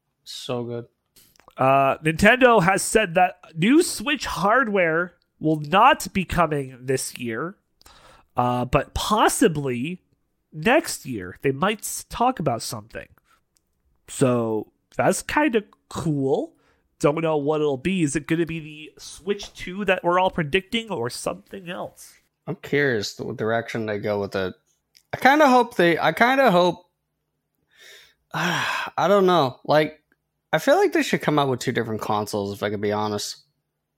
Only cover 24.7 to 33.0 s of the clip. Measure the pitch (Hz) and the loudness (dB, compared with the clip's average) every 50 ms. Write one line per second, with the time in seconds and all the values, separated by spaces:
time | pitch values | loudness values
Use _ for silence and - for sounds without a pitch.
24.7 | _ _ _ _ _ _ _ _ - - - 254 277 302 311 269 254 254 233 240 | _ _ _ _ _ _ _ _ -12 -6 -2 -2 2 2 4 4 4 2 2 0
25.7 | - - 175 170 165 - - 151 160 - 226 240 262 269 269 240 180 175 180 180 | 0 0 2 2 2 2 0 -2 0 0 0 0 2 2 2 4 4 4 2 2
26.7 | 170 - _ _ _ _ _ _ _ _ _ _ _ _ _ _ _ _ _ _ | -2 -4 _ _ _ _ _ _ _ _ _ _ _ _ _ _ _ _ _ _
27.7 | _ _ - - - - - _ _ _ _ _ - 156 160 175 165 139 - - | _ _ -20 -20 -20 -20 -20 _ _ _ _ _ -6 -4 -2 -2 -2 -2 -4 -4
28.7 | - - - - - - 147 170 202 202 190 180 180 165 143 131 131 - _ - | -4 -6 -8 -8 -4 -2 2 2 4 4 4 4 4 4 2 0 -2 -8 _ 2
29.7 | 143 151 156 151 - _ _ _ _ _ _ _ _ _ _ _ - 160 - - | 2 2 2 0 -4 _ _ _ _ _ _ _ _ _ _ _ -2 0 2 4
30.7 | 285 370 415 349 - 339 285 - - 175 - - 151 147 143 135 127 120 - - | 4 4 4 2 2 0 0 0 -2 0 0 0 2 2 2 0 -2 -2 -2 -2
31.7 | 117 117 113 113 110 104 - - 110 104 107 101 - 107 101 101 101 - 98 104 | -2 -2 -2 -2 -4 -6 -4 -2 -2 -2 -2 -2 -4 -4 -4 -4 -6 -6 -6 -4
32.7 | 107 101 104 104 104 104 | -4 -2 -2 -2 -2 0